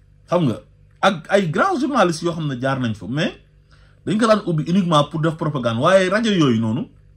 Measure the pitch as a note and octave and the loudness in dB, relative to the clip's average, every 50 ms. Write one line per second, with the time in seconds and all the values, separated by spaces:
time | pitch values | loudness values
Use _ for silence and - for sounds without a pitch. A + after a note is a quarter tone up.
0 | _ _ _ _ _ - E3 F3+ E3 B2 G2+ - - - _ _ _ _ _ _ | _ _ _ _ _ -2 0 0 0 0 -2 -4 -8 -18 _ _ _ _ _ _
1 | - G3 G3+ D3+ - - F#3+ G#3 G3+ D#3+ C3+ G#3 D#4+ G4 F#4 C4 C#4 B3+ D4 A#3+ | 0 0 0 0 -2 0 0 0 0 0 0 0 0 0 0 0 -2 -2 0 2
2 | G3 F3+ E3 - E3+ E3+ D#3+ F3 D#3+ D3 C3+ A#2+ B2+ C3 C3+ C3 B2+ A#2 G#2+ - | 2 2 0 -2 -4 -6 -6 -4 -4 -6 -4 -4 -2 -2 -2 -2 -2 -4 -6 -6
3 | F2+ G2 B2+ D3+ F3+ D#4 - - - _ _ _ _ _ - - - _ _ _ | -8 -8 -4 -4 -4 -4 -6 -10 -16 _ _ _ _ _ -20 -20 -20 _ _ _
4 | _ C3+ F3+ G#3+ A#3+ A3 G#3+ G3+ - F3 E3+ D3+ B2+ D3+ E3+ G3+ F#3 E3+ D#3+ D3 | _ -4 -2 0 2 2 2 2 2 -2 -4 -2 -2 0 0 0 2 2 2 2
5 | C#3+ - - D#3+ D3+ E3 D#3 - E3 D3+ C3+ C#3 A#2 A#2 A2+ A#2 C#3 F3 F#3+ F#3+ | 2 0 -2 -2 -2 -2 -2 -2 -4 -4 -4 -2 -2 -2 -2 0 2 4 4 4
6 | F#3 F#3 F#3+ G#3+ A3+ G#3+ G3+ F3+ D3+ C3 A#2 A2 A2+ A2 A2+ D3+ B3 - - - | 4 2 0 0 0 0 2 2 4 4 2 2 0 0 -2 -4 -6 -8 -12 -20
7 | _ _ _ | _ _ _